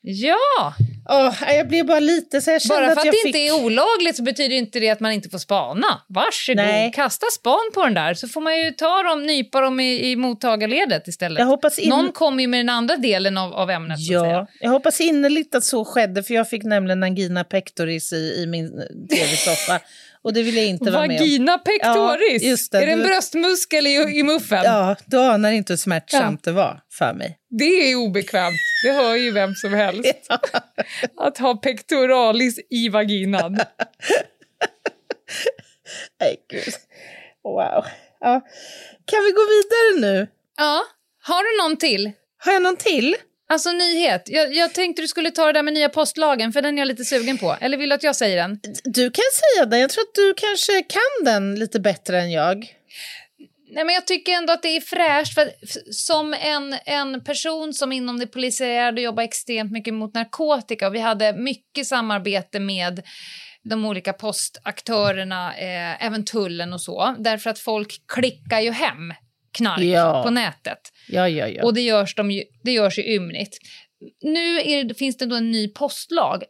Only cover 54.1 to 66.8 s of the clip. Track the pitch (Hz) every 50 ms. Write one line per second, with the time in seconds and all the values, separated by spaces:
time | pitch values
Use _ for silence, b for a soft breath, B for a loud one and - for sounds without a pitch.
54.1 | 370 359 359 - 359 349 339 330 330 339 339 339 320 320 - - - 349 349 320
55.1 | 285 285 302 - - - 302 269 - _ - - - - - - 220 - - -
56.1 | 330 311 311 302 302 - - 302 302 294 277 277 269 254 - - 277 285 285 269
57.1 | 269 254 - - 294 285 - 320 320 320 311 311 285 - 285 262 262 262 247 247
58.1 | 247 240 247 240 - 254 254 254 247 - 262 247 240 240 240 240 233 233 247 233
59.1 | 220 226 233 226 - - - - 240 220 220 208 214 226 208 233 220 220 214 214
60.1 | 214 226 233 226 - - 320 302 294 269 214 - 233 214 - 196 196 226 226 233
61.1 | 226 202 214 214 208 175 240 269 262 - _ _ _ 277 269 - 277 254 233 220
62.1 | 208 202 185 208 196 190 185 _ - 202 202 196 196 185 175 180 180 175 180 B
63.1 | B B B B B B B B B B B 220 220 220 214 214 208 185 180 -
64.1 | 196 196 - 214 202 - - - _ - _ 196 - - - - 226 208 208 202
65.1 | 196 190 190 185 190 185 180 175 - - - 185 180 175 175 170 165 - - 233
66.1 | 214 220 208 208 - 226 202 185 170 170 170 175 180 175